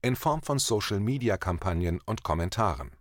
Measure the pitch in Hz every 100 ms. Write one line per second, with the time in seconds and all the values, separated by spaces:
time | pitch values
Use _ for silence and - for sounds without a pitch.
0 | 123 131 160 151 - 139 - 107 - 101
1 | 107 135 120 95 95 87 95 85 87 85
2 | - 110 - 80 82 - 107 69 67 -